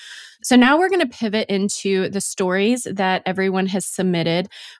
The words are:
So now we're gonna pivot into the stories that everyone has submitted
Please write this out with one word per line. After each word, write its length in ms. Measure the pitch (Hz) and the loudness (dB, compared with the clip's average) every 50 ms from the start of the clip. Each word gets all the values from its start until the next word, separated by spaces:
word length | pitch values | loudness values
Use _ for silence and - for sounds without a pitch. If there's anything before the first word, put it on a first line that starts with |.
| - - - - - - - _ - | -20 -20 -20 -20 -20 -20 -18 _ 0
So 120 | - 254 | 4 6
now 240 | 247 240 262 294 330 | 6 6 6 6 4
we're 100 | 370 359 | 2 2
gonna 160 | 381 349 311 | 2 0 0
pivot 400 | 240 - - 233 208 202 220 - - | -2 -4 -6 -4 -2 -2 -2 -2 -2
into 600 | 202 190 202 196 - - - 196 190 190 185 - | 0 0 0 -2 -4 -4 -2 0 0 0 0 -2
the 120 | 196 196 | -2 -4
stories 680 | - - - - 190 180 185 196 202 233 254 247 - - | -6 -6 -4 -2 -2 0 0 2 2 2 0 0 -4 -6
that 300 | 196 202 190 185 185 - - | -2 0 0 2 0 0 -2
everyone 400 | 185 175 190 190 190 185 190 190 | -4 -2 0 0 0 0 0 0
has 180 | 190 202 185 - | 0 -2 -4 -4
submitted 640 | - - - 190 185 175 165 165 165 165 180 185 - - - - - - | -4 -4 -2 0 0 0 0 0 0 0 0 -2 -4 -10 -18 -20 -20 -20